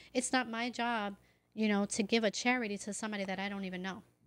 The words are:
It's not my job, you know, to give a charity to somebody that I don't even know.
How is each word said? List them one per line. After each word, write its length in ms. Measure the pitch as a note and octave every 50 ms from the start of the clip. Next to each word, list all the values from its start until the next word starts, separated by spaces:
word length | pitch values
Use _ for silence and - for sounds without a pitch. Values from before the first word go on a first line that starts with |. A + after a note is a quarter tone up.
| - - -
It's 180 | B3+ B3 - -
not 160 | B3+ B3 A#3
my 220 | A3+ A3+ A#3+ B3
job, 440 | A3+ - A#3 A#3+ A#3 A3 G3+ G3+ G3+ - _ _ _ _ _ _ -
you 140 | G#3+ A3
know, 180 | G#3+ G#3 G3+ G3+
to 160 | G3+ - -
give 220 | G#3 G3 A#3 A#3 A3
a 80 | G3+
charity 480 | - - - B3 B3+ B3+ A#3 G#3 G3+ G3
to 140 | - A3 G3+
somebody 300 | - A3+ G#3+ G#3 G3+ G3
that 120 | F#3 F#3+ F#3+
I 80 | G3
don't 160 | G3+ G3+ G3 G3
even 180 | F#3 F#3 F3+ F3+
know. 180 | F#3+ F3+ - - _ _ _ _